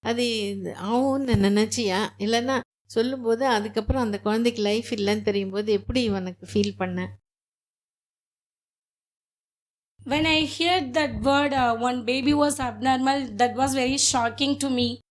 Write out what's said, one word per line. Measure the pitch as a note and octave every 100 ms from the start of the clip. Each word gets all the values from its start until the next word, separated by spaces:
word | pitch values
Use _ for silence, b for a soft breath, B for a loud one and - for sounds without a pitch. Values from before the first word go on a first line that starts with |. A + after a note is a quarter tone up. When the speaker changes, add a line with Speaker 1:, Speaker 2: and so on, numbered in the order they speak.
Speaker 1:
அது | A3 A#3 A#3+ A3+ G3+
இது | G3 F3+ - G3
ஆவும்னு | A#3 C4+ C4+ C4+ G#3+ G3
நினைச்சியா? | G3+ G#3+ A#3 A3 F#3 G#3+ -
இல்லைன்னா | G3+ A#3 B3 C4 - _ _
சொல்லும்போது | - A#3+ C4 A#3 A3+ C4+
அதுக்கப்புறம் | A3 G#3 G#3+ G#3+ C4
அந்த | A#3 G3+
குழந்தைக்கு | G#3+ A3 A#3+ A#3
லைஃப் | G3+ G#3+ A3+
இல்லைன்னு | A3+ G3+ G#3+
தெரியும் | G#3 G3+ G3
போது | G3 G#3+
எப்படி | G#3 G3 A#3+ A#3
உனக்கு | G3 F#3 F3 F#3
ஃபீல் | G#3 G3+ G3
பண்ண? | F#3 F3+ F#3 - _ _ _ _ _ _ _ _ _ _ _ _ _ _ _ _ _ _ _ _ _ _ _ _ _ _ _ _ -
Speaker 2:
When | C#4+ D#4
I | D#4 D#4
heard | - E4+ F#4 C4+
that | C#4 D4 A3
word, | A#3 C#4 C#4+
uh, | C#4 B3 A3+
"One | A#3+ B3 A3+
baby | C4 C4
was | D4 D4 C#4+
abnormal," | A#3 G#3 B3+ C4 C4 C#4 C4 G3+
that | B3 A3
was | C4
very | C4 B3+ C#4
shocking | - C4+ A#3 A3+ C#4 C#4+
to | C#4
me. | B3 A#3+ A#3+ _